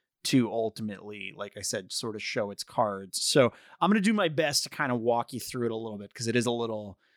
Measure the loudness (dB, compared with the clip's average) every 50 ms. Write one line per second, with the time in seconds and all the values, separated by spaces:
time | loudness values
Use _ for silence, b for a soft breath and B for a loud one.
0 | _ _ _ _ -2 2 4 4 4 4 2 -2 -2 -2 -4 -6 -8 -8 -8 -10
1 | -12 -14 -12 -12 -12 -12 -10 -10 -10 -10 -10 -8 -6 -4 -4 -4 -6 -6 -8 -6
2 | -6 -6 -6 -6 -8 -4 -2 -2 -2 -2 -4 -8 -12 -4 0 0 2 2 0 -4
3 | -8 -8 -6 -4 -2 4 6 6 6 6 B B B B B B 2 4 4 4
4 | 4 4 4 4 2 2 2 0 0 2 0 0 -2 -2 -4 -2 0 0 0 2
5 | 2 2 2 2 0 -2 -6 -10 -8 -8 -4 -2 -2 -2 -2 -4 -6 -8 -8 -10
6 | -12 -14 -10 -4 -2 2 2 2 2 2 0 0 -2 -2 -4 -6 -8 -10 -14 -18
7 | _ _ _